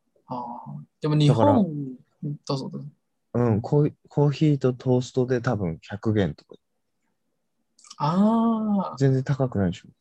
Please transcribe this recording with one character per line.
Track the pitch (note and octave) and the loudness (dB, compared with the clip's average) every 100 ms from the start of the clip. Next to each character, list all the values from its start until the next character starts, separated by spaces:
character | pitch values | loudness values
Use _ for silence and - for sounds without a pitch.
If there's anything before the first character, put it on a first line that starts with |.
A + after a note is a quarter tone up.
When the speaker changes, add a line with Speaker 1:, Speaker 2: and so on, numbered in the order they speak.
| _ _ - | _ _ -14
Speaker 1:
あ | |
ー、 | B2 B2 A#2+ C#3+ D3 - _ | -12 -12 -14 -14 -16 -18 _
で | D3+ | -2
も | |
日 | D3+ D3 | 2 4
本、 | A2+ D4 | 6 6
Speaker 2:
だ | |
か | A#3+ | 4
ら、 | |
Speaker 1:
ど | F3+ D3+ C3+ B2+ _ - D3+ D3 - | 2 -2 -10 -12 _ -12 -10 -8 -6
う | C3+ | -6
ぞ | C3 | -6
ど | C#3+ | -12
う | |
ぞ。 | C#3+ - _ _ _ | -14 -20 _ _ _
Speaker 2:
う | A#2+ A#2+ | -2 0
ん、 | G#2 | 0
コ | - D3 | 0 0
ー-、 | D3+ - _ | 0 -2 _
コ | - D3 | 0 0
ー | |
ヒ | C#3 D#3 | 2 0
ー | C#3+ | 2
と | B2+ | 0
ト | B2 C3 B2+ | -2 0 0
ー | |
ス | B2 | 0
ト | - B2 | -2 0
で | B2+ | 0
多 | A#2+ G#2+ | -2 -2
分 | F2+ D#2+ | -4 -6
百 | - G2+ A2+ | -10 -6 -2
元 | G#2+ F2+ | 0 0
と | C#2+ - | -2 -16
か。 | - _ _ _ _ _ _ _ _ _ _ _ _ - - | -20 _ _ _ _ _ _ _ _ _ _ _ _ -20 -6
Speaker 1:
あ | D3 F3 G#3+ A3+ A3+ A3+ G#3+ G3+ E3 | -2 2 2 2 2 0 0 -2 -2
ー。 | - | 0
Speaker 2:
全 | C3+ | 2
然 | C3 | 2
高 | B2+ C#3 C3 | 0 -2 -2
く | G#2 | 0
な | F#2+ | -2
い | |
で | F2 | -2
し | |
ょ。 | - _ | -12 _